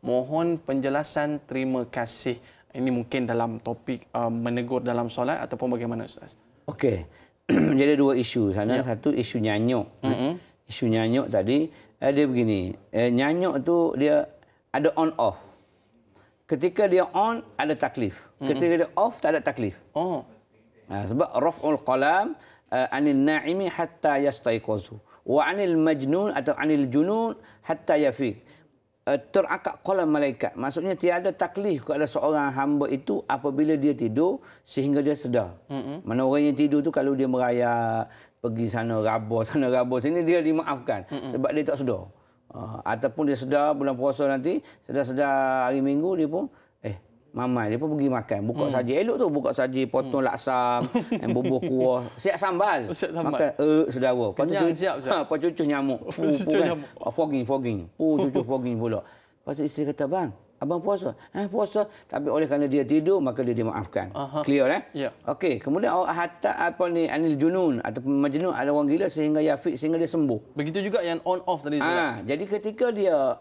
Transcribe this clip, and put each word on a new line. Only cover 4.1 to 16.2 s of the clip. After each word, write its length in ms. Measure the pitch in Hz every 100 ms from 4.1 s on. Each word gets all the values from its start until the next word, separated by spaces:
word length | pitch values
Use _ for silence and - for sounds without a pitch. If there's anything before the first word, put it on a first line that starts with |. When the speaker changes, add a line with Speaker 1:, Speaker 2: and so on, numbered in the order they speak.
Speaker 1:
uh, 160 | 120 117
menegur 560 | 113 117 120 120 127
dalam 240 | 120 120 117
solat 320 | 117 123 160
ataupun 380 | 127 120 127 123
bagaimana, 240 | 117 117
Ustaz? 300 | 110 - - - _ _
Speaker 2:
Okey. 400 | - - 135 98 80 - - _
<clears throat> 320 | - - 156 135
Jadi, 160 | 143
dua 220 | 147 139 131
isu 320 | 120 123 104
sana. 300 | 98 104 127
Speaker 1:
Ya. 20 |
Speaker 2:
Satu, 300 | 127 110 -
isu 240 | - 113 123
nyanyuk. 460 | 107 104 113 139 - -
Speaker 1:
Mm-mm. 400 | - 160 131 175 - _
Speaker 2:
Isu 240 | _ 113 120
nyanyuk 400 | 110 113 123 -
tadi, 400 | 107 98 139 160 - - _
eh, 100 | 131
dia 160 | 143
begini. 480 | 147 123 113 101 92 - -
Eh, 220 | - 120
nyanyuk 500 | 120 139 170 185 139
tu 160 | 131 170 165
dia 300 | - 147 151 147 - _ _ _
ada 180 | 135 151
on 180 | - 160
off. 220 | 160 117 - - - _ _ _ _ _ _